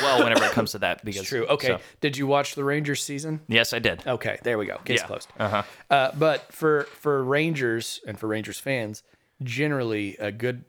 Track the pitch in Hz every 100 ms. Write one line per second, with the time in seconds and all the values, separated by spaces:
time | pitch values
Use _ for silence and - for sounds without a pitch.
0 | 139 127 120 113 - - 107 104 95 87
1 | 110 98 95 135 113 143 131 90 - -
2 | 151 135 139 139 139 - 139 147 147 139
3 | - 143 160 156 156 113 117 120 113 87
4 | - 120 110 101 - 113 101 95 - 120
5 | 85 101 - - 107 104 101 - - 139
6 | 131 143 160 139 - - 160 151 143 -
7 | 151 143 127 139 160 156 127 113 113 -
8 | - 104 110 110 107 98 - 131 110 107
9 | _ _ _ _ 127 117 151 143 120 107
10 | 101 95 104 104 123 123